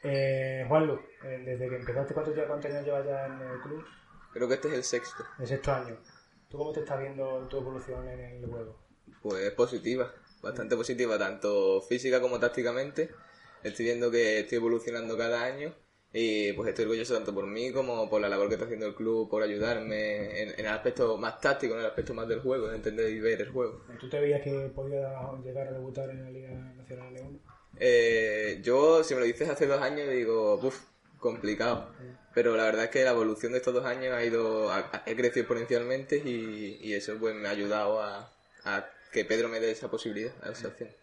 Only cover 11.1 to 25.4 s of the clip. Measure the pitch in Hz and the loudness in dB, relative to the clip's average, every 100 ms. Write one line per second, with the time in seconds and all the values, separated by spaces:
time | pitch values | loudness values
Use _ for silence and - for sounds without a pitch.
11.1 | 104 98 98 104 101 95 95 - 123 131 | 2 0 -2 0 4 4 2 2 -2 2
12.1 | 127 123 120 120 135 120 120 143 147 160 | 2 2 2 0 2 -2 -2 -4 -2 -4
13.1 | - - - - - 110 98 117 120 120 | -4 -20 -20 -20 -10 -10 -2 0 2 2
14.1 | 117 110 107 104 120 117 117 117 117 113 | 4 4 4 2 2 2 2 0 -6 -4
15.1 | 113 117 117 123 139 151 - _ _ _ | -2 0 0 -2 -4 -8 -10 _ _ _
16.1 | 110 113 107 104 98 110 98 110 113 120 | -2 2 2 2 0 -2 0 2 2 2
17.1 | 117 104 98 98 107 127 127 127 117 107 | 0 0 -4 -4 -4 -2 -2 -2 0 2
18.1 | 107 101 98 101 104 117 110 107 101 110 | 2 2 2 2 0 -2 -4 -4 -2 0
19.1 | 113 107 107 107 104 113 117 110 107 107 | 2 2 0 0 0 0 0 -2 -2 0
20.1 | 104 101 101 104 - 107 107 131 120 120 | -2 -4 -4 -6 -4 -4 0 0 2 2
21.1 | 107 110 - 139 135 123 113 110 - 113 | 2 -2 0 0 2 0 0 -2 -2 -6
22.1 | 113 113 113 131 131 110 110 107 107 110 | -6 -2 -2 0 0 -2 -4 -4 0 0
23.1 | 110 110 107 101 131 120 - - 117 127 | 2 2 2 -2 -2 -2 -4 -16 -16 -6
24.1 | 143 143 143 139 139 135 123 135 139 135 | 0 2 2 0 -4 -4 -6 -4 -4 -4
25.1 | 135 131 131 | -6 -8 -10